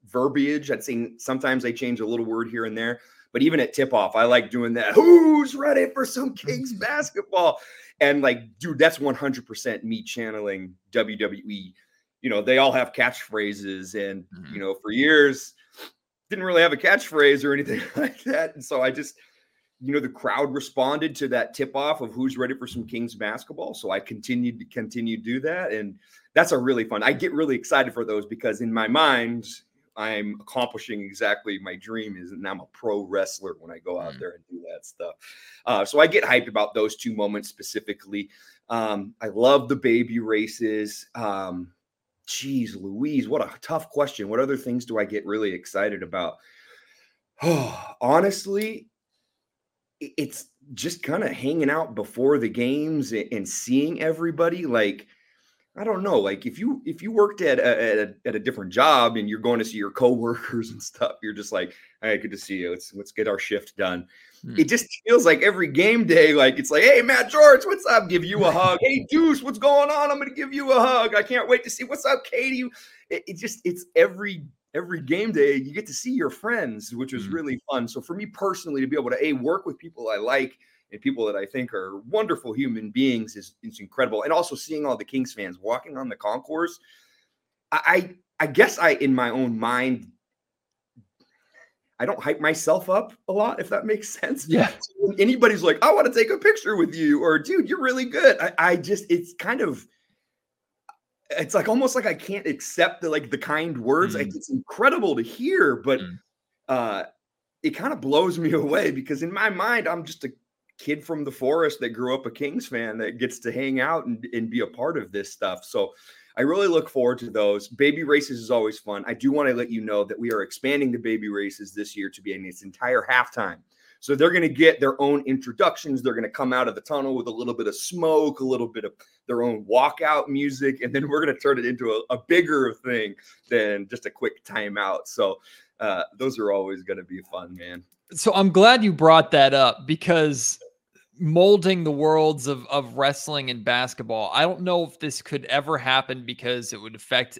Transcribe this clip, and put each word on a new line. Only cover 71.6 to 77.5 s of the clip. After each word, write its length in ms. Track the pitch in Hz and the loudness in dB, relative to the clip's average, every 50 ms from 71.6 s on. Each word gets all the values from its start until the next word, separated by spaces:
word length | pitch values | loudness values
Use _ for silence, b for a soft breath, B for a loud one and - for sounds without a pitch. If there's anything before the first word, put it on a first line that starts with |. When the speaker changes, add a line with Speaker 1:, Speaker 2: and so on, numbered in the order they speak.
Speaker 1:
to 80 | - 240 | 2 -2
see, 140 | - - 254 | -10 -10 -8
what's 200 | 247 285 294 - | -8 -6 -2 0
up, 200 | 269 277 240 - | 0 0 0 -2
Katie?" 440 | - - 240 262 269 262 247 254 240 B B B B B B B - | -4 -4 -4 -2 -2 -2 -4 -6 -8 B B B B B B B -10
It, 140 | - - - - | -10 -10 -8 -12
it 80 | 185 | -12
just, 240 | 160 226 226 - - - | -10 -10 -10 -10 -6 -6
it's 220 | 180 175 - - - - | -6 -6 -6 -10 0 4
every, 500 | 165 170 196 185 190 208 202 185 160 139 127 _ _ _ _ - | 4 4 4 2 -4 -10 -10 -10 -10 -14 -18 _ _ _ _ -8
every 260 | 165 180 175 180 160 | -8 -6 -6 -8 -8
game 300 | 135 123 165 185 220 226 | -4 -2 -2 0 0 0
day, 240 | 175 151 139 143 143 | 2 4 4 4 4
you 180 | 135 131 139 | 2 -2 -6
get 140 | 147 - - | -8 -10 -10
to 80 | - 135 | -10 -10
see 180 | - - 127 | -8 -6 -4
your 180 | 131 - 151 131 | -2 -2 -2 -4
friends, 640 | - - - 226 240 220 160 120 110 104 107 113 | -4 -6 -6 -4 -4 -4 -4 -6 -8 -10 -14 -12
which 220 | 117 117 131 135 131 | -10 -8 -8 -8 -8
is 120 | 120 98 | -8 -8
Speaker 2:
Hmm. 60 | 98 | -6
Speaker 1:
really 300 | 156 165 156 139 | -6 -6 -6 -6